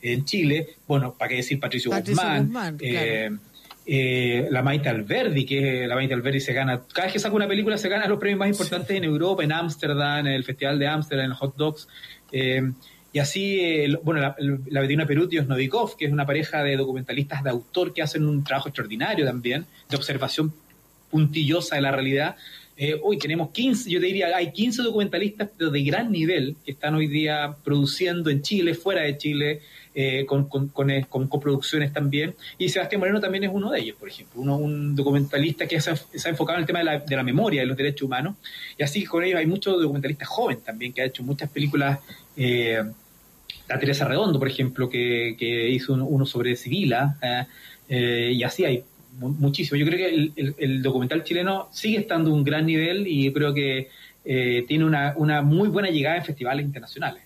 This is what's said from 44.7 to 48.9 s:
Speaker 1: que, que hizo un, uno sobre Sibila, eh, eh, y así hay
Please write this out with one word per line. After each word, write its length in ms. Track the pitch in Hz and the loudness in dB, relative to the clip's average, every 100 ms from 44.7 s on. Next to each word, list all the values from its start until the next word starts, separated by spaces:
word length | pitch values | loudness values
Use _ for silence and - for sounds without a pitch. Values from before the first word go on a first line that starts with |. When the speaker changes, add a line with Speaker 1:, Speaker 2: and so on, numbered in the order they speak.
| - 127 | 0 -2
Speaker 1:
que, 480 | 123 123 120 117 113 | 0 0 0 0 -2
que 300 | 117 120 117 | -2 0 2
hizo 240 | 127 131 | 0 2
un, 80 | 131 | 0
uno 240 | 135 143 135 | 2 2 2
sobre 320 | 120 120 123 | 0 0 -2
Sibila, 600 | - 170 170 120 139 143 | -2 0 2 2 2 0
eh, 240 | 127 123 123 - - - - | -2 -2 -4 -10 -20 -20 -4
eh, 440 | 127 120 120 120 | 0 2 2 2
y 100 | 123 | 2
así 220 | 120 - 175 | 0 0 2
hay 180 | 123 - | 2 -4